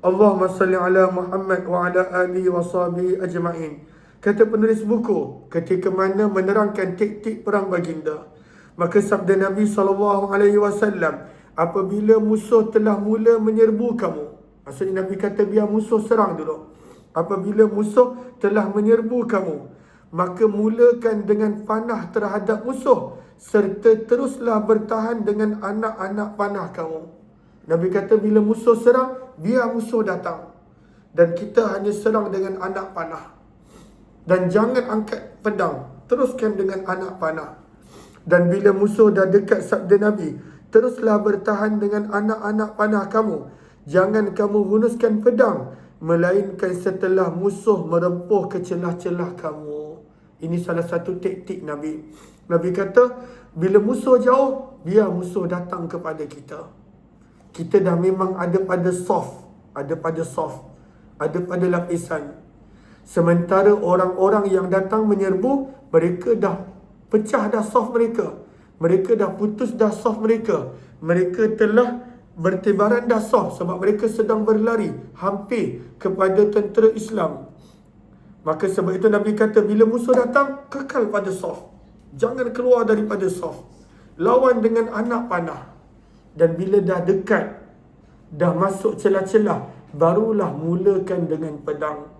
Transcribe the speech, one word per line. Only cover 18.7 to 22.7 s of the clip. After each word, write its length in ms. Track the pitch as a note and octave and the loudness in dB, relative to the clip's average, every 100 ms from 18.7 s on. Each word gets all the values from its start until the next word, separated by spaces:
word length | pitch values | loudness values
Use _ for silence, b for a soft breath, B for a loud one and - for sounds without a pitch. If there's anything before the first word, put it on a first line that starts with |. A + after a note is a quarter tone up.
menyerbu 520 | G#3 G#3 A#3 A3+ B3 G#3+ | 0 2 2 2 -4 -2
kamu, 280 | G3+ F3+ D3 B2+ B B B B E3 | -2 -2 -8 -12 B B B B -4
maka 280 | F3+ F3+ A3 | -4 2 2
mulakan 760 | G3+ A3 A#3 A#3+ A#3+ A#3 G#3+ G3 | 2 0 4 4 4 0 -2 -2
dengan 360 | G#3 G#3+ G#3 | 0 0 -4
panah 440 | - A3 A#3 G#3+ F3 | -4 -4 -4 -6 -4
terhadap 560 | A3 F#3 G3+ G3 G#3+ | -4 -4 -4 -4 -4
musuh, 560 | A#3 | -4